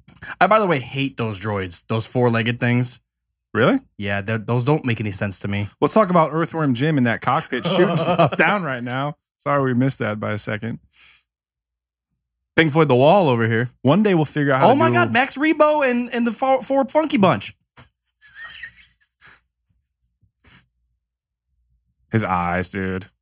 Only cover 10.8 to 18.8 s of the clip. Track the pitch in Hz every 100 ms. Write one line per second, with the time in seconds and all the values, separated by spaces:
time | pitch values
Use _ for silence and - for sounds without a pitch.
10.8 | _ _ - - _ _ _ _ _ _
11.8 | _ _ _ _ _ _ _ - 160 151
12.8 | 151 123 143 202 160 117 113 113 123 _
13.8 | 127 175 208 175 147 147 143 131 208 277
14.8 | 330 - 226 233 269 269 311 302 302 302
15.8 | 269 240 240 233 240 214 262 262 - 269
16.8 | 269 302 311 262 185 107 - - _ _
17.8 | - _ _ _ _ - - - - -